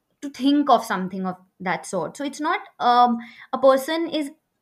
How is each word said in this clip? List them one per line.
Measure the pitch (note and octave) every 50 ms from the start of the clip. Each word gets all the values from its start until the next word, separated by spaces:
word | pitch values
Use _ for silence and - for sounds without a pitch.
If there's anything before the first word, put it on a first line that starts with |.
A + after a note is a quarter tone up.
| _ _ _ _
to | - C#4+
think | C#4 - B3 C#4 C#4+ D4 C#4+ C#4+
of | B3 A3 A3
something | - A3 F#3 F#3 F3+ F#3+ F#3+ F#3
of | F#3 F3+ - _ _ _ -
that | F#3 F#3 E3+ E3+ -
sort. | - - F#3 D#3+ D#3 - -
So | C#4+
it's | D4 C#4 -
not, | D4+ D#4+ F4+ G#4 - - _ -
um, | - A#3+ A#3+ A#3+ B3 A#3+ A#3 A#3 - - - - - -
a | - A#3+
person | C4 C4+ C4 C4+ C4+ - D#4+ E4 E4+ D#4+
is | - D#4 D4+ C#4 - _ _ _ _ _